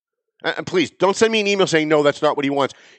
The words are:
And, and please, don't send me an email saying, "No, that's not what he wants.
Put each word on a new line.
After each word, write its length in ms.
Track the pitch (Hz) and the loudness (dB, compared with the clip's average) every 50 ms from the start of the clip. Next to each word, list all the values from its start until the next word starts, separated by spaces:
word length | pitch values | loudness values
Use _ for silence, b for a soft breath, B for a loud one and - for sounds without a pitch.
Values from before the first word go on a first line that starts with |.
| _ _ _ _ _ _ _ _ | _ _ _ _ _ _ _ _
And, 160 | - 160 - - | -8 -8 -6 -6
and 80 | 147 | -6
please, 240 | - 165 185 143 - | -4 -2 -2 -2 -2
don't 260 | - - 175 190 190 | -4 -2 -2 0 0
send 160 | - 226 226 | 2 0 2
me 80 | 226 220 | 2 0
an 80 | 202 202 | 0 0
email 180 | 202 190 185 | 0 0 0
saying, 220 | 151 165 156 156 151 | 0 0 0 0 2
"No, 140 | 156 151 | 2 2
that's 200 | 147 147 135 - | 2 2 0 0
not 140 | 151 147 139 | 0 -2 0
what 80 | 147 139 | 0 -2
he 60 | 139 | -2
wants. 240 | 143 139 135 123 - b b b b | -2 -2 -2 -2 -4 b b b b